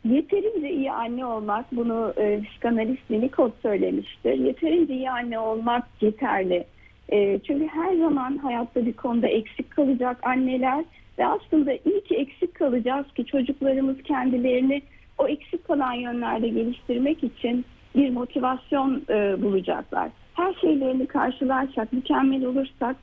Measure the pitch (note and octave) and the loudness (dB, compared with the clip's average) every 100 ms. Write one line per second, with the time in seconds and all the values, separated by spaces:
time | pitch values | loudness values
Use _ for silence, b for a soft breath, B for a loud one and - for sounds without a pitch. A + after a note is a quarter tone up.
0 | A3+ C4+ D#4 G4+ G#4 G#4+ C#4+ D#4 C4+ - | 4 2 2 0 0 -2 -4 -2 -2 -4
1 | A#3 A#3+ B3+ A3 G#3 G#3 C4 A#3+ A#3 A3+ | -4 -6 -6 -6 -2 -4 -4 -4 -2 0
2 | A3 - G#3+ G#3 G#3 - A#3 A#3 A3 C4 | -2 0 0 0 -4 -6 -2 0 0 -4
3 | - G#3+ B3+ - B3 - A#3 G3 F#3 - | -2 0 0 2 0 2 -2 0 0 -2
4 | G3 - - C4 B3+ C4+ D#4+ E4+ D4+ C4 | -6 -4 -2 2 2 0 0 2 2 0
5 | C4 B3 A#3+ A3+ A3 A3 A#3 A#3+ B3 - | -4 -4 -4 -4 -2 -2 0 -2 -4 0
6 | G#3+ G#3 - G3+ F#3 F3+ - b b b | 0 0 -2 0 0 -2 -2 b b b
7 | - G#3 G3+ G3 - C#4+ D#4 D#4 E4+ F4+ | 0 2 2 0 -2 -2 -2 -2 0 2
8 | D#4+ C#4+ B3+ C#4 C#4 A#3 A#3+ - A#3 - | 2 2 -2 -4 -2 -4 -2 -2 -2 -2
9 | B3+ A#3 - A3+ A3 - - - C#4 B3 | -2 0 2 0 -2 -10 -6 0 2 2
10 | B3 B3 B3 B3+ C4 B3+ B3+ C4+ E4 b | 0 -2 -2 0 0 2 0 0 -4 b
11 | b - - G#4 - D#4 C#4+ B3 - G4+ | b -2 0 0 2 2 2 0 0 0
12 | - E4 C4+ - F4 - D4 B3 A#3 C4+ | 0 -2 -2 -4 -6 0 0 2 0 -2
13 | C#4 - A#3 C#4 B3+ C#4 C4+ C4+ C4+ C4+ | -4 -6 -2 0 0 0 0 2 0 -2
14 | - C#4 B3+ B3 B3+ B3 C4 C#4+ - b | -2 0 2 2 2 4 2 0 -4 b
15 | b - - D4 - F4 - D4 C4 B3 | b -2 0 0 -6 -10 -2 0 0 -4
16 | A#3+ A#3+ A#3 A#3 A3+ A3+ A3+ B3 - A#3+ | -6 -4 -4 -2 -2 0 -2 -4 -4 0
17 | C4+ D#4+ A#3+ - A#3+ B3 - - - - | 0 0 -4 -4 -2 -2 -4 -14 -2 2
18 | C#4 B3 B3 D4 B3+ C4 - C#4+ C4+ B3+ | 2 2 -4 -2 -2 -2 -2 0 0 -2
19 | - G#3+ G3+ F#3+ G3 G3 F#3 E3+ - - | 0 0 2 0 0 0 0 -6 -4 -4
20 | - - - - F4+ F#4 F4 D4+ C4 C4 | -4 -8 -12 -2 -2 0 2 2 2 0
21 | C4 C#4 A#3 B3+ C4 C4 C4+ - A3 B3+ | 0 0 0 0 0 0 -2 -4 -2 -4
22 | - C#4 C4+ C4+ B3+ B3+ C4+ - A#3+ C4 | 0 2 2 2 0 -2 -4 -4 -4 -4